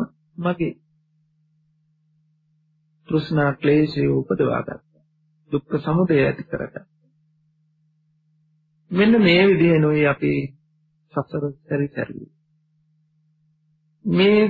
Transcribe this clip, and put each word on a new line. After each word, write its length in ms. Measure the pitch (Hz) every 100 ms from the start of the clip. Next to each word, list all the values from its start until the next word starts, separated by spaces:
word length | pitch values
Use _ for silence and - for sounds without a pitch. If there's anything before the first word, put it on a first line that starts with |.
| 240 _ _
මගේ. 400 | - 175 175 156 - _ _ _ _ _ _ _ _ _ _ _ _ _ _ _ _ _ _ _ _ _ _ -
තෘෂ්ණා 440 | 160 - 156 143
ක්ලේශය 500 | 139 143 151 156 143 139
උපදවාගත්තා. 720 | 135 135 - 135 120 - - _ _ _ _ _ _ -
දුක්ඛ 240 | 143 - 143
සමුදය 400 | 151 165 185 147
ඇති 280 | 135 -
කරගත්තා. 420 | - - - - _ _ _ _ _ _ _ _ _ _ _ _ _ _ _ _ _ _ _ _ -
මෙන්න 240 | 180 214 233
මේ 260 | 185 175
විදිහෙනුයි 640 | 196 175 170 160 151 151 143
අපි 260 | 139 147 143 139 - _ _ _ _ _
සසර 320 | - - 151 143 139
සැරිසැරුවේ. 760 | - 143 143 127 113 - - _ _ _ _ _ _ _ _ _ _ _ _ _ _ _ _ _
මේ 380 | 214 175 202 214 214